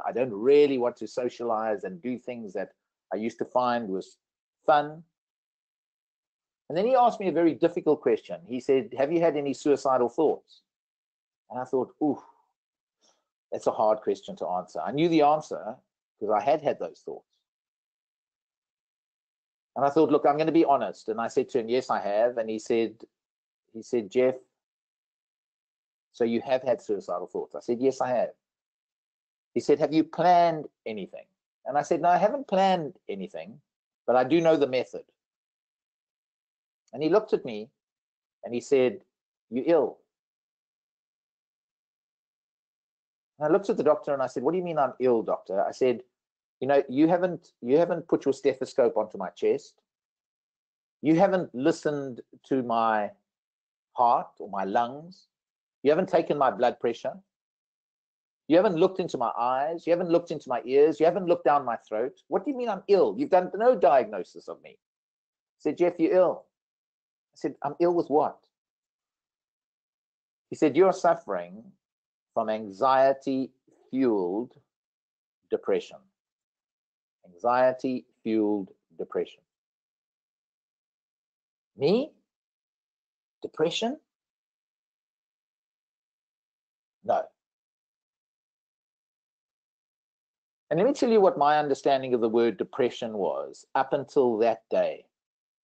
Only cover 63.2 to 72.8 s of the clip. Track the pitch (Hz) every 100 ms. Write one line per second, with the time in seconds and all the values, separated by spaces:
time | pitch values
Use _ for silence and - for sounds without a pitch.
63.2 | 143 180 185 190 240 220 170 135 107 101
64.2 | 87 - - 80 76 - _ _ _ _
65.2 | _ _ _ _ 151 151 175 170 165 185
66.2 | 170 - - _ _ _ _ _ _ _
67.2 | _ _ 151 - 143 143 175 170 151 147
68.2 | 127 - _ _ _ _ _ _ _ _
69.2 | _ _ _ _ _ _ _ _ _ _
70.2 | _ _ _ - 147 123 190 262 175 -
71.2 | - 92 87 143 214 _ _ _ _ _
72.2 | _ 120 110 110 107 95